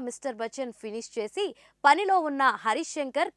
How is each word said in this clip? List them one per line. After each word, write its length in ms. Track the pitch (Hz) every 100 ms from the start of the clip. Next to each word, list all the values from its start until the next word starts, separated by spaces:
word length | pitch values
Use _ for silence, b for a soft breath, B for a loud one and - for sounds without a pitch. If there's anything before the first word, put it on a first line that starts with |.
మిస్టర్ 320 | 247 240 277 220
బచ్చన్ 300 | 226 - 254 220
ఫినిష్ 280 | 220 214 220
చేసి 280 | - 214 - 392 b b b
పనిలో 300 | 277 302 403 381
ఉన్న 220 | 311 277 269 208
హరీష్ 280 | 220 226 330
శంకర్ 360 | - 277 277 349